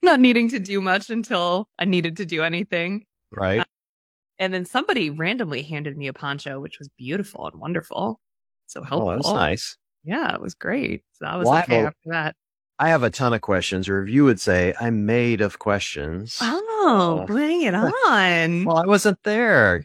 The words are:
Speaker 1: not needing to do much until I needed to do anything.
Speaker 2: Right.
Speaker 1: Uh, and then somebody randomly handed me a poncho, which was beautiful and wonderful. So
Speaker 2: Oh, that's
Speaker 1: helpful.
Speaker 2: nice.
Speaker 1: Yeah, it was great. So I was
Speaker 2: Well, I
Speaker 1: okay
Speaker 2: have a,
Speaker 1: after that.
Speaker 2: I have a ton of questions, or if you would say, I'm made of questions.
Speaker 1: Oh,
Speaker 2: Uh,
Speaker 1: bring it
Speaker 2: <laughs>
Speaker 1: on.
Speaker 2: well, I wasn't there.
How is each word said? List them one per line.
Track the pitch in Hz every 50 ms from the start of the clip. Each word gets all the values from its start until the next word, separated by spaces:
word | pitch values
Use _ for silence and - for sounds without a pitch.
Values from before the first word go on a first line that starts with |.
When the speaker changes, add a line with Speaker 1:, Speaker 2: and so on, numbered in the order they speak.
Speaker 1:
not | 349 359 302 254
needing | 254 247 226 240 233 226
to | 269 226
do | 185 202 196 196
much | 190 185 185 202 - -
until | 226 233 208 - 220 175 175 175 180 190 214 _ _ -
I | 175
needed | 202 185 175 160 170 165
to | 208 196
do | 160 165 156 160
anything. | 165 170 175 - - 180 170 170 180 196 220 - _ _ _ _ _
Speaker 2:
Right. | 113 - 98 92 98 226
Speaker 1:
Uh, | - _ _ _ _ _ _ _ _ _ _ _ _ _ _ -
and | 190 190 185
then | 180 180
somebody | - - 254 349 440 370 247 170 151
randomly | 147 156 160 185 233 247 214 151 143 120
handed | 143 156 160 143 147 147 139 147
me | 143
a | 135 131
poncho, | - 147 139 143 143 - 143 135 139
which | 143 - - -
was | 147 135 _
beautiful | _ 127 131 160 196 196 - - - -
and | 76 - 80
wonderful. | - 160 175 165 160 - - - 190 226 226 _ _ _ _ _ _ _ _ _ _
So | _ - -
Speaker 2:
Oh, | 139
that's | 127
Speaker 1:
helpful. | 135 135 107 90 90 123 147 175 208
Speaker 2:
nice. | - 82 76 92 113 - - - _ _ _ _ _
Speaker 1:
Yeah, | _ 156 - 311 - - -
it | -
was | - - -
great. | _ - - 220 277 - - - - _ _
So | _ - -
I | - -
was | 180 175
Speaker 2:
Well, | 123 147
I | 165
Speaker 1:
okay | 175 - 120
Speaker 2:
have | 113 110
a, | -
Speaker 1:
after | - _ _ 160
that. | 165 160 151 156 - _ _ _ _ _ _ _ _ -
Speaker 2:
I | 143 165
have | 165 143 120
a | 107
ton | - - 131 120 117
of | 107
questions, | - 107 98 90 87 - 98 92 95 98
or | 98 98
if | 98 101
you | 120 143 147
would | 131 110 -
say, | - 104 90 90 90 92 - -
I'm | 120 117 113 107 104
made | 107 117 123 120 120 117 95
of | 107 98 - -
questions. | - 107 101 101 - - - 73 71 78 82 95 107 117 - -
Speaker 1:
Oh, | 240 226 302 381 427 440 440 427 392 302 233 190 180 170 160 175
Speaker 2:
Uh, | 185
Speaker 1:
bring | 190 208 269 302 302 339 349
it | 302 208 175
Speaker 2:
<laughs> | 180 170 160 427 523 494 381
Speaker 1:
on. | 247 202 190 180 175 165 165 165 170 170 185
Speaker 2:
well, | 165 165 160
I | 175
wasn't | 196 208 185 - 208 180 -
there. | - 208 214 226 247 220 180 131 110 95 90 82